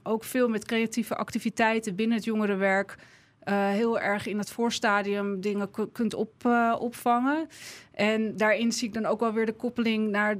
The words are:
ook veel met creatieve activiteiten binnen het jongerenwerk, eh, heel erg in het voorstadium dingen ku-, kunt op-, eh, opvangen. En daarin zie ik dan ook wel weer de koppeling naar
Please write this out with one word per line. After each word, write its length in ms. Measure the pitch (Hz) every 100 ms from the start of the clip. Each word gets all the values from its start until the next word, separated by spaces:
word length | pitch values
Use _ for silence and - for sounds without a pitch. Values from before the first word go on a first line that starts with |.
ook 220 | - 220
veel 240 | - 262 247
met 160 | 214
creatieve 520 | - 226 226 233 214 -
activiteiten 800 | - 226 220 - 226 226 220
binnen 220 | 185 226 226
het 80 | 220
jongerenwerk, 720 | 214 208 190 196 196 196 - - - _ _
eh, 300 | - 202 196
heel 320 | 202 233 226
erg 260 | - 202 -
in 120 | 208
het 120 | 196
voorstadium 880 | - 233 - 208 202 202 202 202 196
dingen 300 | 208 202 196
ku-, 180 | - 208
kunt 220 | - 226
op-, 300 | - 214 - 247
eh, 280 | 240 233 233
opvangen. 680 | 240 - 247 240 262 302 320 - - - -
En 420 | - 208 220 220 180
daarin 360 | 214 202 233
zie 160 | - 226
ik 60 |
dan 120 | 220 190
ook 140 | 214
wel 120 | 233
weer 140 | 220 220
de 60 |
koppeling 580 | 220 247 240 226 220 214
naar 260 | 202 214